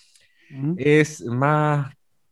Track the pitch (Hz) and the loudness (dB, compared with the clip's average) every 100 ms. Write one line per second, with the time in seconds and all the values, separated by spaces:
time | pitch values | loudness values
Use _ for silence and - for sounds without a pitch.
0 | _ _ _ _ _ 139 139 175 139 151 | _ _ _ _ _ -8 -6 -2 2 4
1 | 156 - - 120 143 151 151 147 127 - | 2 -2 -6 -2 0 2 0 0 -4 -12
2 | _ _ _ | _ _ _